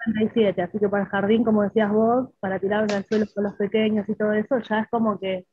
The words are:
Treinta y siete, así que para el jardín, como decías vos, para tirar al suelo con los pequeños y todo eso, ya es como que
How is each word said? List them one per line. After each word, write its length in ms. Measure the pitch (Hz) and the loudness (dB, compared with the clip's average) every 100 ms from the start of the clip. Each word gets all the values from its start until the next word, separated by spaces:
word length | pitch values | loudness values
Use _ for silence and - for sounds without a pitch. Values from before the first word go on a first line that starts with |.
Treinta 180 | 233 214 | -4 -2
y 60 | 220 | 0
siete, 280 | 233 208 180 | 2 2 2
así 160 | 180 208 | -4 -2
que 100 | 202 | 0
para 160 | 202 | 0
el 40 | 196 | -2
jardín, 340 | 196 202 226 | 0 2 2
como 200 | 226 214 | 4 2
decías 280 | 202 220 208 | 2 0 2
vos, 380 | 214 226 247 254 - | 2 2 2 -2 -8
para 220 | 190 190 | -6 -4
tirar 220 | 190 208 214 | -2 0 0
al 120 | 202 196 | -2 -2
suelo 180 | 214 208 | -2 -2
con 100 | - | -2
los 100 | 208 | -6
pequeños 520 | - 202 220 220 214 202 | -2 -2 0 2 0 -2
y 60 | |
todo 180 | 208 214 | -2 0
eso, 260 | 214 214 254 | 0 0 -4
ya 200 | - 214 | 0 -2
es 80 | 214 | -2
como 280 | 233 226 185 | 0 0 -2
que 280 | 190 185 - | -4 -6 -8